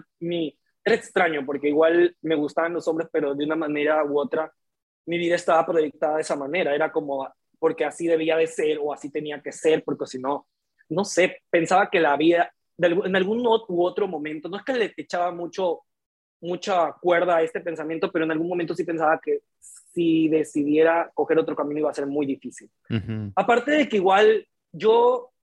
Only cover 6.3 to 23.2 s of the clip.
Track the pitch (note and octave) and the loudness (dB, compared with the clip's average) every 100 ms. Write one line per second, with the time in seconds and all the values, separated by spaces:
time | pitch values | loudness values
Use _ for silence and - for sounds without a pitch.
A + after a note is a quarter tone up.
6.3 | D3 C#3 F3 D3+ D3 D#3 D#3 D3 C3+ C3+ | -4 -4 -2 0 0 0 -2 -4 -6 -8
7.3 | - _ _ D#3+ D#3+ D3 - E3+ E3 D#3+ | -14 _ _ -2 -2 -4 -4 0 0 2
8.3 | D#3+ D#3+ F3+ D#3 D3+ D3 C3+ C#3+ D3+ D3+ | 0 0 -2 -2 -2 -4 -8 -10 -10 -8
9.3 | D3 C#3 - D#3+ D#3+ - C#3 C3+ C3 C3 | -10 -12 -4 0 0 0 -6 -8 -6 -6
10.3 | C#3+ - _ _ _ - D#3+ G3 - F3+ | -6 -8 _ _ _ -6 -4 -2 2 0
11.3 | - _ F3 E3 F#3 G3+ F#3 D#3 C#3+ D#3+ | 0 _ 0 2 2 2 2 2 4 4
12.3 | E3+ - _ _ - F3 E3+ F#3+ F#3+ F#3 | 4 0 _ _ -2 0 2 0 0 0
13.3 | A3+ A#3+ A3+ A3+ F3 F3+ F3+ G3 D#3+ D3+ | 0 2 0 0 0 0 0 -4 -4 -8
14.3 | D#3 E3 G3 - B3+ F#3+ - - F3+ F3 | -10 -10 -8 -6 -4 -4 -6 -8 -4 -4
15.3 | F3 E3+ G3 F3+ D#3+ _ _ _ _ _ | -4 -8 -4 -4 -4 _ _ _ _ _
16.3 | _ E3+ F3 G#3 F#3 D#3 - F3+ E3+ E3+ | _ -8 -6 -2 0 0 -2 0 2 4
17.3 | E3 D#3+ - F3 D#3+ D#3 D#3+ F#3+ F3 D#3+ | 2 0 -2 -6 -6 -6 -4 -4 -2 -2
18.3 | D#3+ E3+ F3+ E3 F3 E3 D#3+ D#3 D#3+ - | -2 -2 -4 -4 -4 -4 0 2 2 0
19.3 | D3 - _ - - _ F3 E3 D#3+ D#3 | -4 -4 _ -20 -20 _ -2 2 2 2
20.3 | D#3 D3 D3+ C#3+ D3+ D#3+ E3 E3 - D3+ | 2 0 -2 0 4 4 2 0 -4 0
21.3 | D#3+ D#3 D3+ C#3+ D3 D3+ D3 C#3 C#3+ C#3 | 0 0 -4 -4 -2 -4 -4 -4 -2 -4
22.3 | C3+ B2 - - _ - A2+ G2 A2 | -4 -10 -16 -20 _ -6 -6 -4 -8